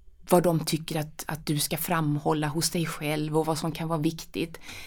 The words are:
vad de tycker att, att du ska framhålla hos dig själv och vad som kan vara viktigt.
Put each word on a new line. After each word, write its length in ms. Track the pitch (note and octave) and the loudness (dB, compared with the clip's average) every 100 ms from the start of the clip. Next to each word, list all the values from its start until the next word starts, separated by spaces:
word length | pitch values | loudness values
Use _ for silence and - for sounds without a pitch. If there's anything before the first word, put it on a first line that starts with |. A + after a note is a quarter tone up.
| - - - | -20 -12 4
vad 120 | F3+ | 4
de 220 | F3 E3 | 6 2
tycker 360 | D#3 D3+ D#3+ D#3+ | 2 -4 -2 -4
att, 240 | D3+ - - | -4 -8 -8
att 180 | D#3 - | -6 -2
du 120 | D3 | 0
ska 180 | - E3 | 0 -2
framhålla 720 | - E3 D3+ D3 D#3 D#3 D3+ | 0 2 2 2 2 2 2
hos 220 | D#3 D#3+ | 0 0
dig 160 | F3+ D#3+ | 0 -2
själv 520 | - D3 D3+ D3+ D#3 | -2 -2 -2 0 2
och 80 | D#3 | 2
vad 120 | D#3 | 0
som 140 | E3 | 0
kan 160 | D3+ E3 | -2 -2
vara 100 | E3 | 2
viktigt. 640 | D3+ E3 - - E3 - - - | 0 -2 -6 -4 -4 -6 -14 -14